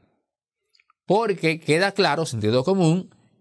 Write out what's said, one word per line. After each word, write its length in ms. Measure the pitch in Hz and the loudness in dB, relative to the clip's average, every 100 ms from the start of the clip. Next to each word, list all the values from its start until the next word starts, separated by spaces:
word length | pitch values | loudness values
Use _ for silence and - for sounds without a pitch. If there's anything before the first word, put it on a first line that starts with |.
| _ _ _ _ _ _ _ _ _ _ - | _ _ _ _ _ _ _ _ _ _ -2
Porque 540 | 196 226 170 160 160 | 0 0 -2 -2 -4
queda 320 | - 156 196 | -2 0 0
claro, 340 | 196 175 147 156 | 0 0 0 -4
sentido 380 | 113 107 123 | -2 0 0
común, 500 | 135 190 165 175 - _ _ _ | 0 2 2 2 -4 _ _ _